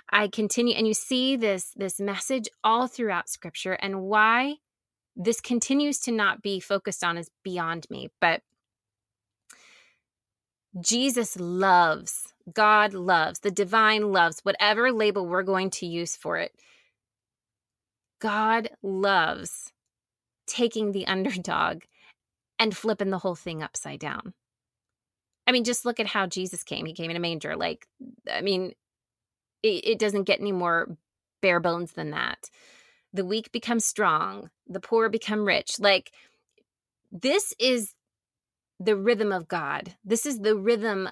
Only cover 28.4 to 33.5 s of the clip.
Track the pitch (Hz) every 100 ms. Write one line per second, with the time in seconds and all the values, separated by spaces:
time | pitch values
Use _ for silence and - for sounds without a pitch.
28.4 | 190 185 185 - _ _ _ _ _ _
29.4 | _ - 220 185 - 220 214 202 196 -
30.4 | 202 185 175 165 - 165 _ _ _ -
31.4 | 190 175 170 170 170 - 156 151 120 -
32.4 | - _ - - _ _ _ 190 180 220
33.4 | -